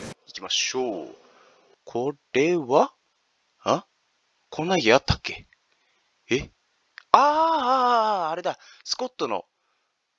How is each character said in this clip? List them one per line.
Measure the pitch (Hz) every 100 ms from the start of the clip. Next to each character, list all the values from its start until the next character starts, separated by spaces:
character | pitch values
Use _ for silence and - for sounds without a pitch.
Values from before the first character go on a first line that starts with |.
| 113 - -
き | -
ま | 92
し | - -
ょ | 127 127 92
う。 | 67 - _ _ _ _ _ _
こ | - 117 131 143 _
れ | 123 156 175
は？ | 123 143 277 - _ _ _ _ _ _
あ？ | 98 147 - _ _ _ _ _ _
こ | -
ん | 165
な | 185
家 | 110
あ | 131
っ | -
た |
っ | -
け？ | - - - _ _ _ _ _ _ _ -
え？ | 127 151 _ _ _ _ - -
あ | -
ー、 |
あ |
ー、 | 285 302 330 320 247 262 247 240 214 202
あ | 160
ー、 |
あ |
れ | 170
だ。 | 175 - - -
ス | - -
コ |
ッ | 247 -
ト | 143
の、 | 98 - _ _ _ _ _ _